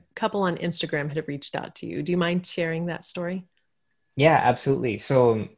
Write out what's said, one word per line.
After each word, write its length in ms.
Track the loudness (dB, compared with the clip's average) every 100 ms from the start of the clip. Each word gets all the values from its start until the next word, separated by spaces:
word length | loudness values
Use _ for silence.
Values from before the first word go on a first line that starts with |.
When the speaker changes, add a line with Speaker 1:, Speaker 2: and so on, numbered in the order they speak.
| _
Speaker 1:
couple 300 | -6 -4 0
on 140 | 0 0
Instagram 540 | -4 -4 -4 -2 -2
had 160 | -4 -6
reached 280 | -8 -6 -6
out 200 | -8 -10
to 120 | -8
you. 160 | -6
Do 80 | -2
you 60 | 0
mind 280 | 2 0 -2
sharing 400 | -4 -4 -2 -4
that 180 | -6
story? 420 | -8 -8 -6 -8 -10 _ _ _ _ _ _ 4
Speaker 2:
Yeah, 220 | 6 6
absolutely. 560 | 4 2 0 0 0 -4
So 520 | 2 6 6 4 -2